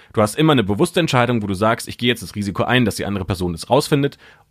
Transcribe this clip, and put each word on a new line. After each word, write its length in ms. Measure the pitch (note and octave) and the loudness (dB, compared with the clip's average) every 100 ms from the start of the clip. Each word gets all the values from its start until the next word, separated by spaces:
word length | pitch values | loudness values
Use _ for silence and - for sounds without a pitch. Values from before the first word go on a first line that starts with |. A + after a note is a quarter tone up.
| - | -8
du 80 | - | 0
hast 140 | G#2+ - | 0 2
immer 160 | D#3 | 4
eine 100 | C#3 | 4
bewusste 360 | G2 G2+ - - | 2 0 0 0
Entscheidung, 420 | D#3 C3 A#2+ A#2+ | 0 2 2 0
wo 40 | G2+ | -2
du 80 | |
sagst, 340 | F#2 A2 A#2 - | 0 0 0 -6
ich 80 | - | -4
gehe 120 | A#2+ | -2
jetzt 140 | A#2+ | -2
das 120 | F2 | -4
Risiko 300 | A2 G2+ E2+ | -8 -6 -2
ein, 200 | - B2 | 0 2
dass 120 | A2 - | 2 -2
die 100 | F#2+ | -6
andere 180 | G2 | -6
Person 300 | F#2 F#2+ F2 | -4 -4 -4
es 160 | E2 - | -4 0
rausfindet 480 | B2+ - D3 C#3+ - - _ _ | 0 2 0 -2 -6 -20 _ _